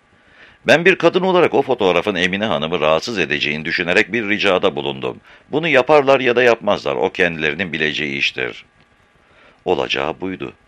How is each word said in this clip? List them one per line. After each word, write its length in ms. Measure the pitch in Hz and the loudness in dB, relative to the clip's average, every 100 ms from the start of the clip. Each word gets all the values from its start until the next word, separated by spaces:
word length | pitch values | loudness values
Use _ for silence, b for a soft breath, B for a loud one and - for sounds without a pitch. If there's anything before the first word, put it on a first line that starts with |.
| _ B B B B B - | _ B B B B B 2
"Ben 180 | 147 | 4
bir 120 | 175 170 | 4 4
kadın 260 | 170 175 | 2 2
olarak 320 | 185 180 143 | 2 2 4
o 80 | 120 | 2
fotoğrafın 520 | 135 120 95 85 107 | 0 0 2 2 0
Emine 300 | 90 90 98 | 0 -2 0
Hanım'ı 360 | 110 76 78 87 | -2 -2 -2 0
rahatsız 380 | 76 80 - 104 | 2 0 0 -4
edeceğini 460 | 73 71 71 76 | -2 -2 -4 -4
düşünerek 480 | 78 80 85 98 98 | -4 -4 0 0 0
bir 160 | 117 101 | -2 -4
ricada 480 | 104 98 92 101 73 | -2 0 2 0 -2
bulundum. 440 | 69 67 64 62 B B B | -6 -6 -8 -10 B B B
Bunu 160 | 147 165 | -4 0
yaparlar 520 | 131 123 151 135 135 | 2 4 4 4 2
ya 160 | 123 120 | 2 2
da 60 | |
yapmazlar, 520 | 123 113 104 82 71 64 | 4 2 0 -2 -2 -2
o 140 | 92 | -2
kendilerinin 640 | - 87 80 78 80 92 | 0 -2 0 -4 -2 -6
bileceği 440 | 78 78 69 73 69 | -2 -2 -2 -4 -4
iştir." 480 | 64 67 60 - - _ _ _ _ _ b b b b | -4 -4 -8 -10 -20 _ _ _ _ _ b b b b
Olacağı 560 | 90 78 62 67 76 - | -4 -2 -2 -4 -6 -6
buydu. 320 | 92 92 67 - | -10 -10 -12 -16